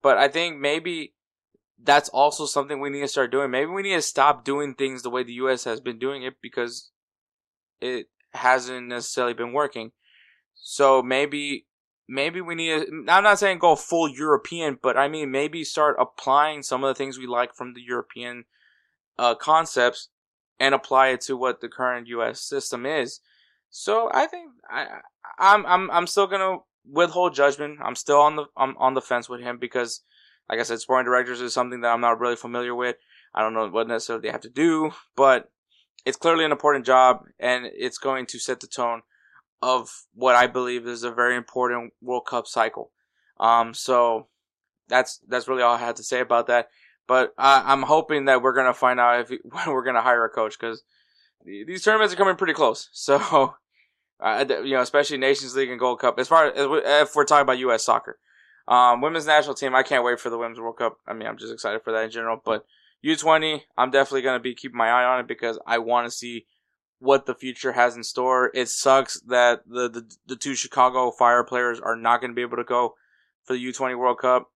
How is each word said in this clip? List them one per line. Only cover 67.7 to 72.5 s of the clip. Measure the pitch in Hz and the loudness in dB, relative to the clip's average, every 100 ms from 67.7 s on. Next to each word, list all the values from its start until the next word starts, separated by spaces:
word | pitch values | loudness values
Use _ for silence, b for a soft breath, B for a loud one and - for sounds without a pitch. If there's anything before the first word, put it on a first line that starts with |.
has | 123 123 117 | 2 2 0
in | |
store. | 113 - 127 127 131 | -10 -4 0 2 2
It | - 120 | 0 -4
sucks | - 139 135 123 - | -2 4 4 2 -10
that | - 123 120 117 _ | -2 4 4 2 _
the, | 120 123 | -6 -6
the, | 117 113 - _ | -6 -16 -20 _
the | 127 | -12
two | 143 | -8
Chicago | 131 - - 127 127 123 | -8 -4 2 2 4 -2
Fire | - 120 120 | 2 4 4
players | 120 123 123 117 | 2 -2 -2 -4
are | - 113 | -6 -4
not | 117 120 | 0 0
gonna | 127 | -2
be | 120 | -6
able | 120 | -6